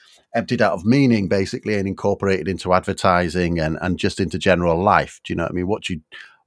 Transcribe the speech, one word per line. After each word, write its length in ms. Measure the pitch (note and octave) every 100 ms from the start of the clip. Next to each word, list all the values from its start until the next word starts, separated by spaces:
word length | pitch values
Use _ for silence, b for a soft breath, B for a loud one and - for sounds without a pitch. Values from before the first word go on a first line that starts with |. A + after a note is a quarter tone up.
| b b b A#2
emptied 260 | G#2 B2
out 120 | G#2
of 100 | F2
meaning, 460 | G2 C3+ C3+ A2 F#2
basically, 460 | G2+ F#2+ - - G#2
and 120 | G2
incorporated 640 | F#2+ G2+ G2 G2 F#2+ E2
into 240 | F2+ F#2
advertising 840 | F2+ F#2+ F#2 G2 F2 F2 F2+ F2 E2+
and, 200 | D#2 D#2
and 180 | F2+ F2
just 220 | G2 -
into 180 | F#2+ F2+
general 460 | - - F2 E2
life. 380 | G2+ F2 C#2 -
Do 80 | -
you 60 | F2
know 60 |
what 100 | E2
I 20 | F2
mean? 120 | F2+
What 160 | G#2+
do 100 | -
you, 80 | E2+ _ B B B